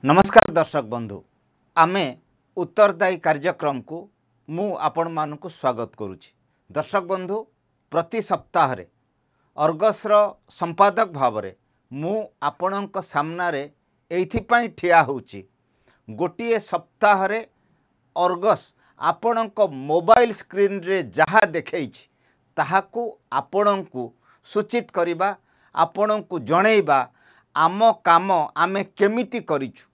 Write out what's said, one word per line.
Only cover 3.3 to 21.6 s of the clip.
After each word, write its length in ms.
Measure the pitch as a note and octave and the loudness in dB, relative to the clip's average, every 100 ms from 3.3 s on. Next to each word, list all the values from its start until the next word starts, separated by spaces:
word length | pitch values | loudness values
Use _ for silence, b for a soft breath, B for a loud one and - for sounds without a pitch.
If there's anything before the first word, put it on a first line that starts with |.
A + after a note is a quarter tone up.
| D3+ D#3 F3 D3+ C3+ - D#3+ G3 _ _ _ - | 0 -2 -2 -4 -6 -10 -16 -16 _ _ _ -12
ମୁଁ 180 | E3 G#3 F3+ | -6 -6 -4
ଆପଣମାନଙ୍କୁ 680 | D3+ E3+ E3 E3 D#3 D3 F3+ | -4 -2 -4 -4 -6 -8 -14
ସ୍ୱାଗତ 420 | D#3+ C#3 A#2 A2+ | -6 -4 -4 -8
କରୁଛି। 360 | - G#2 F#2 - _ _ _ _ | -10 -12 -12 -20 _ _ _ _
ଦର୍ଶକ 340 | C#3+ D#3 G3+ F3 | -8 -4 -4 -4
ବନ୍ଧୁ, 300 | F#3+ F3+ G#3 - _ _ _ _ | -6 -6 -8 -10 _ _ _ _
ପ୍ରତି 280 | D#3 E3 A3+ | -4 -4 -6
ସପ୍ତାହରେ 640 | G#3 F#3+ - - C#3 B2+ F2+ _ _ _ _ _ _ - | -4 -6 -2 0 0 0 -12 _ _ _ _ _ _ -2
ଅର୍ଗସର 580 | D3+ D#3+ G#3+ - G#3+ G#3 G#3 - _ | -2 2 0 -2 2 2 2 -2 _
ସମ୍ପାଦକ 580 | - E3+ E3 G3+ F#3+ F3+ | -8 -8 2 2 4 -4
ଭାବରେ 380 | D3+ B2+ G#2+ G2 - _ _ _ | 0 0 0 -8 -14 _ _ _
ମୁଁ 260 | C3+ D#3+ A3 G#3+ _ | -10 -6 -6 -8 _
ଆପଣଙ୍କ 520 | C#3+ - F3+ G3 G3 F#3+ | -6 -4 -4 -4 -6 -10
ସାମ୍ନାରେ 580 | F3+ D3+ D3+ E3+ F3 D3 C#3+ _ _ _ _ | -6 -6 -4 -4 -4 -4 -8 _ _ _ _
ଏଇଥିପାଇଁ 560 | F3 F#3 A#3 G#3+ G#3 - | -4 -4 -6 2 0 0
ଠିଆ 240 | - F3+ E3+ | -4 4 4
ହେଉଛି, 380 | C3 C3+ - G2+ F#2+ _ _ _ _ _ - | 4 -4 -10 -20 -20 _ _ _ _ _ -18
ଗୋଟିଏ 500 | A2 F3 - A#3 A3+ | -6 -6 -6 -4 -4
ସପ୍ତାହରେ 760 | - F3 - _ G#3+ G3 F#3+ A3 A3 _ _ _ _ _ _ - | -2 -8 -8 _ 2 2 0 -4 -10 _ _ _ _ _ _ -2
ଅର୍ଗସ 460 | F3+ F3+ G3+ F3+ - _ _ _ | -2 0 0 0 -2 _ _ _
ଆପଣଙ୍କ 580 | D#3+ F3 A#3 A#3 A3+ G#3 G3 C#3 C#3 | -4 -2 -2 -2 -4 0 0 0 -2
ମୋବାଇଲ 440 | D#3+ E3+ A3+ A#3+ | -2 4 4 4
ସ୍କ୍ରିନ୍ରେ 680 | G#3 - F#3+ G3+ G3 E3+ F#3+ C3 | -2 -10 -2 0 0 -4 -4 -4
ଯାହା 280 | F#2 D#3 G#3 G#3 | 0 4 4 2
ଦେଖେଇଛି, 560 | D#3+ | -2